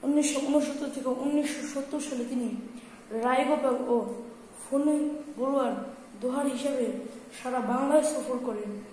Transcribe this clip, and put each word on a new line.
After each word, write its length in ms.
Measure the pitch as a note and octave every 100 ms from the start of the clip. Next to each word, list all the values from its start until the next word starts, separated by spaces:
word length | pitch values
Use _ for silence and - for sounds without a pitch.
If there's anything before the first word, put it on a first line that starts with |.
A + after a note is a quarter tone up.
উনিশশো 360 | C4 D4 C#4+ C4+ C#4
ঊনসত্তর 420 | D4 - - C#4
থেকে 200 | C#4 B3+
উনিশশো 580 | B3+ C#4+ D4 - - -
সত্তর 320 | C#4 C4+ -
সালে 260 | - B3 A#3+
তিনি 200 | B3+ A3+ G3+ - - - - -
রায়গোপাল 640 | A3+ A#3+ C4 C#4+ D4+ C4+ B3
ও 380 | B3+ A#3+ G#3 - - - - - -
ফণী 400 | C#4 D4 D4+ D4+ - - -
বড়ুয়ার 340 | C4 C#4 B3 G#3 - - - -
দোহার 240 | B3+ F#3+ C4+
হিসেবে 400 | B3 C#4+ C4 A3 - - - - -
সারা 160 | B3+ B3+
বাংলায় 440 | G#3 B3+ C#4 D4+
সফর 340 | D4+ C4+ B3+ B3 A#3+
করেন। 360 | G#3 G#3 G#3 -